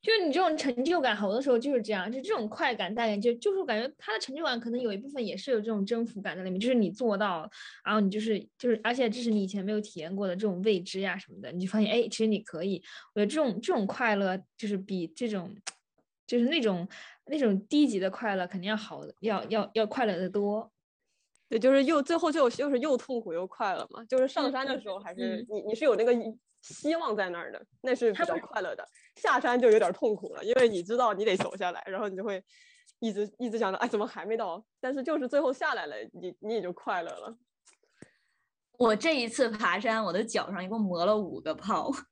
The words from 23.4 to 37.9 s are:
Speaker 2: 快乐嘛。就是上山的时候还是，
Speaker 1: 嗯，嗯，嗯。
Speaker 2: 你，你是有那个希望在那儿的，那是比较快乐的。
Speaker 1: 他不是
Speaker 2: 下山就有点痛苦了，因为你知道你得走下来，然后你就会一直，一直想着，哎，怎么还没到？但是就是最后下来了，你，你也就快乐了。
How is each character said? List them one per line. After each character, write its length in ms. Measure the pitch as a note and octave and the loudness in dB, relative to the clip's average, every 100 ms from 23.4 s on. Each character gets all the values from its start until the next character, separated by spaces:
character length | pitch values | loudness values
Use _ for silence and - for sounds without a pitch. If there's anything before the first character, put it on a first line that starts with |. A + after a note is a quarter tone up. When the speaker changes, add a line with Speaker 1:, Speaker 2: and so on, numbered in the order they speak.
| F#3+ | -6
Speaker 2:
快 280 | - G#3+ | -4 -4
乐 120 | F3+ - | -2 -6
嘛。 120 | - A3+ | -12 -2
就 100 | B3+ | 2
是 100 | C4 | 2
上 240 | E4 C#4+ | 0 -2
山 160 | C4+ C4+ | -2 -2
的 140 | C4 | -4
时 80 | G#3+ | -4
候 100 | F#3+ | -8
还 160 | G3 | -10
是， 60 | F#3+ | -6
Speaker 1:
嗯， 160 | A#3+ A3 | -4 -4
嗯， 40 | |
嗯。 60 | A#3+ | -6
Speaker 2:
你， 100 | G#3 G3+ | -6 -4
你 60 | |
是 100 | A3+ | 2
有 100 | D4+ | 4
那 80 | G3+ | 4
个 80 | A#3 A#3+ A3 A3+ _ _ | 4 4 0 -10 _ _
希 340 | - - D4 E4 | -20 -6 -2 0
望 180 | D#4 | 0
在 140 | G#3 F#3 | -2 -2
那 100 | F3 | -4
儿 140 | E3 | -8
的， 100 | G#2 - _ | -12 -16 _
那 120 | B3+ | -2
是 160 | B3 A#3 | 2 2
比 100 | F#3+ | 2
较 100 | - E3+ | 0 -2
快 240 | - G#3+ | -2 -6
乐 120 | F3+ | -4
的。 80 | - | -8
Speaker 1:
他 40 | - | -12
不 340 | - - - | -18 -20 -4
是 20 | |
Speaker 2:
下 160 | G#4 C4 | 2 2
山 220 | C4 B3 | 4 6
就 100 | A#3+ | 8
有 80 | G#3+ | 8
点 140 | F#3 | 6
痛 240 | F#3 A#3+ G#3 | 2 0 0
苦 180 | - | -6
了， 80 | - | -8
因 120 | G3+ | 0
为 120 | B3 A#3+ | 4 4
你 160 | G3 | 4
知 140 | F3 A#3+ | -2 2
道 160 | A#3+ | 2
你 100 | G3 | 2
得 140 | A3 F#3+ | 2 2
走 180 | F#3+ | 0
下 160 | F#3+ F3+ | -2 -4
来， 140 | - - | -4 -8
然 140 | F#3+ | -4
后 80 | G#3+ | -4
你 80 | F#3+ | -4
就 80 | |
会 180 | G#3+ F#3+ _ - - _ _ _ | -6 -6 _ -20 -20 _ _ _
一 140 | A3+ | -4
直， 180 | G3+ G#3 _ | -2 -4 _
一 120 | A#3+ | -4
直 80 | A3 | -2
想 120 | G#3 | -2
着， 60 | F#3+ | 0
哎， 100 | A#3 | -2
怎 120 | A3 | -2
么 80 | A3+ | -4
还 180 | - | -6
没 140 | F3 A3+ | -4 -4
到？ 260 | G#3 E3+ _ _ | -4 -6 _ _
但 120 | B3+ | -6
是 100 | C#4 | -4
就 160 | C4 D#4 | -2 -2
是 100 | B3+ | 0
最 100 | C#4+ | 2
后 140 | D4+ | 2
下 220 | C4 D#4 | 0 -2
来 100 | A#3 | -2
了， 100 | D#3 G#2+ A2+ | -6 -8 -12
你， 200 | E3+ F3+ - | -12 -12 -10
你 140 | G#3+ | -6
也 80 | A3+ | -4
就 100 | F3+ | -4
快 300 | F3+ - F#3+ | -8 -4 -4
乐 80 | E3 | -4
了。 260 | E3+ - A#3 _ _ _ _ _ | -10 -14 -16 _ _ _ _ _